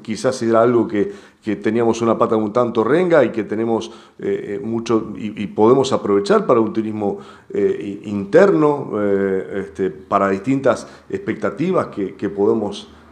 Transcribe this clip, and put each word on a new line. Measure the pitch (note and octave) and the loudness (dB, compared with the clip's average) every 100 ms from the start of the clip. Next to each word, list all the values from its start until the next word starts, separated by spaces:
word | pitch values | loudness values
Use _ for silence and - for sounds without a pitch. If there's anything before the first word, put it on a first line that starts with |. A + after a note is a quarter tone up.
quizás | - G2+ C3 - | -10 -2 -2 0
era | A2+ A2+ | 2 4
algo | A#2 A#2+ G#2 | 6 4 2
que, | G#2 G2 - - _ | 0 -2 -6 -20 _
que | A2 G2+ | -6 -2
teníamos | A2 A#2 A#2 A2 | -2 0 0 2
una | A#2 G#2+ | 0 2
pata | A2+ A2 | 2 2
un | G#2+ | 0
tanto | A#2+ A#2 A2+ | 0 0 0
renga | A2 D#3+ F3+ D#3+ A2+ | 2 2 4 4 4
y | |
que | A2 | 0
tenemos, | G2 G#2+ A#2 A2 - - - - | -4 -2 -2 -2 -4 -16 -20 -8
eh, | - G2 F#2 G#2 | -4 -4 -6 -8
eh, | A2 | -6
mucho | A#2 A#2 A2+ G#2+ - | -6 0 0 0 -8
y, | G#2+ A2 | -8 -6
y | G2+ | -6
podemos | - A2 C3+ - | 4 6 6 4
aprovechar | A2 G2+ G2+ G2+ G#3+ - | 0 2 0 2 0 4
para | A#2+ | 2
un | G#2+ | 2
turismo, | G2+ A2 G#2+ G2+ G2+ - - - | -2 -4 -4 -4 -6 -12 -20 -8
eh, | G2+ G2 F#2+ G#2 G2+ G#2+ | -2 0 -2 -6 -10 -6
i-, | |
interno, | G#2 G2 E3+ G3 D#3+ D3+ C#3+ - G#2 | -6 2 4 6 4 2 0 -4 -2
eh, | G2+ G2 G2 F#2+ - G2 F#2 | 0 0 0 -2 -4 -8 -8
este, | - F#2+ | -4 -4
para | - - G2+ G2 | -4 -2 0 2
distintas | G2 B2+ C3+ B2+ G#2 - - - | 0 -2 0 2 0 -4 -20 -10
expectativas | - - G#2 G2+ - F3 E3+ G2 | -8 -6 -4 -4 -2 -2 -2 -2
que, | - F#2+ - | -6 -8 -6
que | G2+ | -6
podemos, | G2 G#2 A2+ G2+ G#2 - - - | 0 0 0 -4 -10 -16 -20 -16